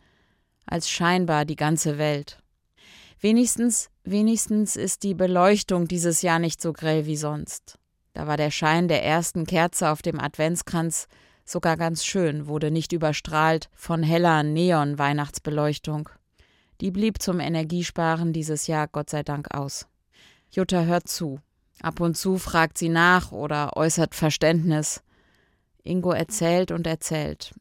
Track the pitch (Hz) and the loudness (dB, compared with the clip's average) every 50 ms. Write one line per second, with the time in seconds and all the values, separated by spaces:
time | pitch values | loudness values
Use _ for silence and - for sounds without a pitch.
0 | _ _ _ _ _ _ _ _ _ _ _ _ - - - 170 160 - - - | _ _ _ _ _ _ _ _ _ _ _ _ -14 -8 -6 -6 -4 -4 -4 0
1 | 175 170 180 185 180 165 156 151 147 151 151 - 151 151 160 160 - 165 147 147 | 0 2 2 2 2 2 2 0 0 -2 -2 -2 0 0 0 0 0 -2 -2 -2
2 | 151 151 147 143 143 - - - _ _ _ _ _ _ _ _ _ - - - | 0 -2 -2 -2 -4 -10 -16 -20 _ _ _ _ _ _ _ _ _ -20 -20 -20
3 | - - - _ - 208 220 233 247 240 - - 233 247 220 - - - _ _ | -20 -20 -14 _ 0 2 4 4 4 2 2 0 0 0 0 0 -4 -6 _ _
4 | - 180 190 208 214 220 226 208 - - 214 214 214 196 - - - 190 - - | -8 -2 0 2 2 2 2 2 0 0 0 0 0 0 -2 -4 -4 -4 -4 -4
5 | - 196 190 165 185 180 180 175 175 190 208 208 - - 190 175 170 165 180 175 | -2 -4 0 0 2 2 4 6 6 6 6 4 2 0 0 0 0 0 -2 0
6 | 165 170 165 - - 175 165 165 170 165 160 - - 170 151 - 165 160 156 156 | 0 0 0 2 2 2 2 2 2 0 -2 -4 -6 -6 -6 -4 -2 0 0 0
7 | 151 156 156 151 156 147 151 151 - - - - _ - - _ _ _ _ _ | 0 -2 -4 -4 -4 -4 -6 -6 -8 -10 -12 -14 _ -18 -20 _ _ _ _ _
8 | _ _ - - 151 151 151 151 151 151 - - 170 156 156 170 180 170 160 139 | _ _ -12 -8 -6 -4 -2 0 0 0 0 0 2 2 4 4 4 4 2 2
9 | - - 156 165 170 - - 175 160 - 185 165 165 175 - - 185 156 156 151 | 2 2 2 2 0 -2 -4 -4 -4 0 2 2 2 2 2 0 0 0 0 0
10 | - 175 156 151 127 143 - - 156 160 175 165 - - - 170 165 165 160 - | -2 -4 -4 -4 -4 -6 -2 0 0 0 0 -2 -4 -4 -2 -2 -2 -2 -2 -6
11 | - _ _ _ _ _ _ _ _ - - 175 - 175 160 160 165 165 165 156 | -8 _ _ _ _ _ _ _ _ -8 -6 -2 0 0 0 2 0 -2 -2 -2
12 | - - - 196 175 156 147 151 147 151 147 156 151 151 156 165 156 - 175 170 | -4 -4 0 0 0 0 0 -2 -6 -4 -4 -2 -2 0 0 0 -2 -2 -2 0
13 | 160 151 147 - - - 160 156 156 160 160 160 - - _ - - - 170 165 | 0 0 0 -2 -6 -4 0 2 4 4 2 2 -2 -6 _ -16 -6 -4 -2 0
14 | 160 156 165 170 175 170 160 151 151 151 151 156 175 180 175 156 147 143 147 143 | 2 2 4 4 4 4 4 4 2 2 0 2 2 4 4 2 2 0 0 0
15 | 143 143 147 147 147 143 - - - 151 147 151 147 151 151 - - - 151 151 | 0 0 0 0 -2 -4 -8 -10 -8 -4 -2 0 0 0 0 -2 -6 -6 -6 -6
16 | 151 - - _ _ _ _ _ _ _ _ _ _ _ _ - - 190 180 190 | -8 -10 -14 _ _ _ _ _ _ _ _ _ _ _ _ -6 -6 -4 -2 0
17 | 214 220 208 - - - 180 180 143 143 165 160 160 156 175 175 170 - - - | 0 0 0 -2 -4 -2 -2 -2 -2 -2 -2 -2 -2 -2 -2 -4 -4 -4 -4 -2
18 | 170 160 160 160 170 165 160 165 156 156 151 147 - - 160 156 151 147 - 151 | 0 0 0 0 0 -2 -2 -2 -2 -4 -4 -4 -2 -2 -2 -2 -2 -2 -4 -8
19 | 147 - - 147 143 - 147 143 147 - - 143 139 139 - - - _ _ _ | -8 -4 -4 -6 -4 -4 -6 -6 -6 -8 -6 -6 -6 -6 -8 -12 -14 _ _ _
20 | _ _ _ _ - - _ _ _ _ - - 185 - 185 180 165 170 175 175 | _ _ _ _ -20 -20 _ _ _ _ -2 -2 0 2 2 2 2 4 2 2
21 | - - - - 175 147 135 139 - _ _ _ _ _ _ _ - 165 156 - | 0 -2 -8 -6 -6 -6 -6 -8 -12 _ _ _ _ _ _ _ -8 -6 -4 0
22 | 175 170 160 - - 190 190 185 - - - 170 160 160 - - 170 165 165 165 | 0 0 0 0 0 -2 -2 -2 -2 0 2 2 2 2 0 -2 -2 0 2 4
23 | 170 175 180 180 175 - - 98 139 151 151 147 147 139 - - 156 165 160 170 | 6 6 6 4 2 0 -8 -8 -6 -4 -2 -2 -2 -2 0 0 0 2 2 2
24 | 160 - - - 165 156 147 - 156 156 165 170 160 180 151 151 151 - - - | 0 0 0 0 0 0 0 2 2 2 4 4 2 2 0 0 0 -4 -6 -8
25 | _ _ _ _ _ _ _ _ _ _ _ _ _ _ _ _ - - 170 185 | _ _ _ _ _ _ _ _ _ _ _ _ _ _ _ _ -10 -6 -4 -2
26 | 175 180 170 - 165 - - - 170 165 170 180 185 - 170 165 165 165 160 160 | 0 0 0 0 -2 -4 -2 0 2 2 2 2 2 0 -2 -4 -2 -4 -4 -4
27 | - - 160 156 147 151 147 - - - - - | -4 -4 -4 -4 -4 -4 -6 -8 -12 -18 -18 -18